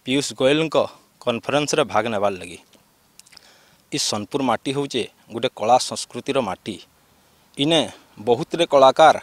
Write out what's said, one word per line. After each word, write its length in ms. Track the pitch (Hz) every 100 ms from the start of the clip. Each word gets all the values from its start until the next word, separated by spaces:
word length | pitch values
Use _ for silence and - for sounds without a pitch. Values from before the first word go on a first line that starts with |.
ପୀୟୁଷ 260 | - 135 135
ଗୋୟଲଙ୍କ 440 | 113 131 151 160 143 104 - _ _
କନଫରେନ୍ସରେ 640 | - 117 - 143 147 -
ଭାଗ 200 | 131 107 113
ନେବାର 240 | 107 101
ଲାଗି। 260 | 95 90 82 _ _ _ _ _ _ - - _ _ _ _ _
ଇ 60 | -
ସୋନପୁର 420 | - 110 101 143
ମାଟି 280 | 131 110 -
ହଉଛେ 300 | 135 143 127 98 _ _
ଗୋଟେ 200 | 110 123
କଳା 240 | - 104 123
ସଂସ୍କୃତିର 600 | - 110 - 123 120 135
ମାଟି। 340 | 107 90 - 87 - _ _ _ _ _ _ -
ଇନେ 240 | 143 165 110 - _ -
ବହୁତରେ 460 | 107 120 160 170 170
କଳାକାର 500 | 143 135 131 160 107